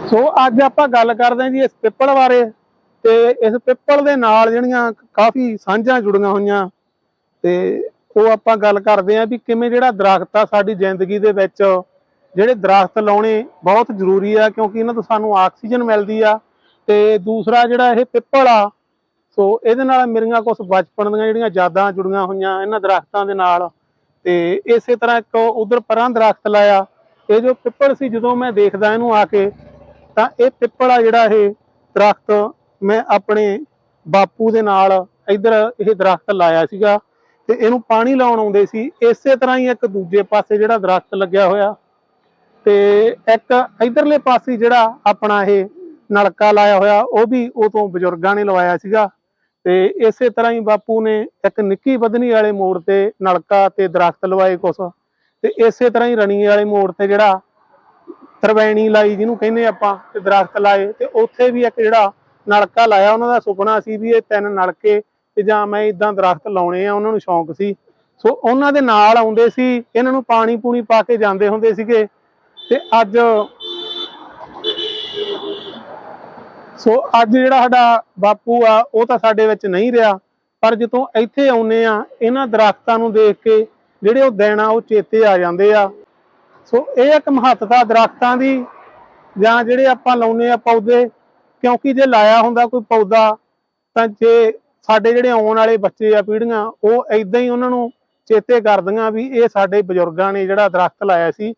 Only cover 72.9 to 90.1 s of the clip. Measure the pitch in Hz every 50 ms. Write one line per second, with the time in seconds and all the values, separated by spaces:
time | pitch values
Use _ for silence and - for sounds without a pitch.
72.9 | - 226 226 196 196 233 233 233 226 214 208 - _ _ - - - - - -
73.9 | - - - - - - - - - - - - - - - 427 - - 339 440
74.9 | 415 427 415 - 415 415 403 403 403 - 403 403 403 - - - - - - -
75.9 | - - - - - - - - - - - - - - - - - - - 233
76.9 | 214 254 - - - 233 233 214 220 262 254 262 262 262 240 254 240 247 240 233
77.9 | 233 220 - _ _ - 180 208 208 208 _ 233 233 240 233 226 220 220 233 226
78.9 | - 220 233 233 254 226 - 226 220 208 220 220 214 208 - 202 185 180 208 247
79.9 | 240 233 226 214 196 190 _ _ _ _ _ _ _ _ - 220 233 208 240 220
80.9 | - 247 269 254 _ 220 233 226 _ - 277 269 254 226 226 220 220 226 226 226
81.9 | 214 208 220 - - _ 240 226 247 269 269 247 214 214 220 208 196 _ _ -
82.9 | 226 226 226 233 208 220 220 208 202 _ _ 226 220 214 220 - _ _ _ _
83.9 | _ _ - 196 233 262 269 269 226 190 202 214 208 208 214 220 220 226 220 _
84.9 | 220 214 185 _ - 220 220 214 196 180 180 175 170 175 196 208 214 214 202 196
85.9 | 202 - - _ _ _ _ _ _ _ _ _ _ _ _ _ - 233 294 -
86.9 | 554 - 247 285 302 302 294 - 277 262 220 254 247 - 226 196 233 247 240 214
87.9 | 220 226 226 208 - - - 247 247 254 262 269 269 262 247 - - - - -
88.9 | _ - - _ _ _ _ _ _ - 190 220 226 240 240 220 247 254 269 269
89.9 | 254 254 _ 254